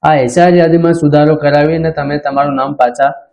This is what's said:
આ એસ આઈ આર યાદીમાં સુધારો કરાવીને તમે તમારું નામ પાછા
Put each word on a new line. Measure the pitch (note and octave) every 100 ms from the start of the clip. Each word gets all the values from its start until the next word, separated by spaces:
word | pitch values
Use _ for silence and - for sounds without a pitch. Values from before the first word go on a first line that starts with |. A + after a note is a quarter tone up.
આ | D3
એસ | D3+ B2 F3
આઈ |
આર | F3 F3
યાદીમાં | E3+ E3 E3+
સુધારો | E3+ D3 D3 D3+
કરાવીને | D#3 D3 D3 D3+ E3 D#3+
તમે | D#3+ C#3 D3
તમારું | C#3+ C#3 C#3+
નામ | C3+ C3+
પાછા | C#3+ B2 A#2+ C#3 C#3 -